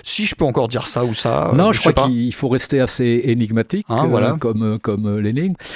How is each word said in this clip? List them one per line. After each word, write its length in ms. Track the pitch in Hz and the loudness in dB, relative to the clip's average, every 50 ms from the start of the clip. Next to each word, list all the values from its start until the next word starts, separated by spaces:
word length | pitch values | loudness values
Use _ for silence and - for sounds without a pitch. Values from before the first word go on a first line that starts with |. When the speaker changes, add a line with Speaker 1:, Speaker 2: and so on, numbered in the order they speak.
Speaker 1:
si 240 | - - - - 214 | -8 -6 -4 -2 -2
je 80 | - - | -2 -2
peux 100 | - 165 | 0 0
encore 240 | 139 117 139 127 113 | 0 2 0 0 0
dire 180 | 120 120 - | -2 -4 -4
ça 160 | - - - 123 | -4 -4 -2 -2
ou 100 | 123 110 | -2 -2
ça, 360 | - - 120 - - - - | 0 0 0 0 0 2 2
euh, 60 | 120 | 2
Speaker 2:
Non, 180 | 151 185 220 208 | 4 4 4 2
je 40 | - | 2
Speaker 1:
je 40 | - | 2
sais 80 | 165 | 2
Speaker 2:
crois 140 | - 135 139 | 4 4 2
Speaker 1:
pas. 40 | 135 | 2
Speaker 2:
qu'il 240 | 123 120 120 123 - | 2 0 0 -2 -2
faut 140 | - 147 | -2 -2
rester 320 | 127 127 131 - - 147 135 | 0 0 0 0 0 0 0
assez 420 | 127 120 - - 127 120 117 120 117 | 0 0 0 0 0 2 2 2 2
énigmatique, 600 | 139 117 120 117 104 113 113 110 - - 202 208 - | 2 2 2 0 0 0 -2 -2 -2 -4 -6 -4 -2
Speaker 1:
Hein, 160 | 113 117 151 | -2 0 2
Speaker 2:
euh, 20 | |
Speaker 1:
voilà. 300 | 165 135 104 104 120 151 156 | 2 2 2 2 2 0 0
Speaker 2:
comme, 240 | 127 117 110 107 113 | -2 -2 0 0 0
euh, 140 | 107 107 | -2 -2
comme, 300 | 107 - - 104 101 107 | -2 -2 -2 -2 -2 0
euh, 120 | 104 101 107 | -2 -2 0
l'énigme. 360 | 104 104 113 139 170 190 175 - - - - | 0 -2 0 0 -2 -2 -4 -6 -8 -14 -14